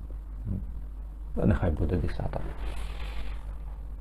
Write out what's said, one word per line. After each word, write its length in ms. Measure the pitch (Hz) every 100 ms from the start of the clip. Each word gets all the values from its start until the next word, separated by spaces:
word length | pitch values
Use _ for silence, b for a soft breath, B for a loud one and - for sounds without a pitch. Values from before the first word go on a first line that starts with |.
| - - - - 104 95 - - - - - - - -
нехай 340 | 87 104 90
буде 260 | 76 87 90
десята. 440 | - - - - - - B B B B B B B B B B - - - -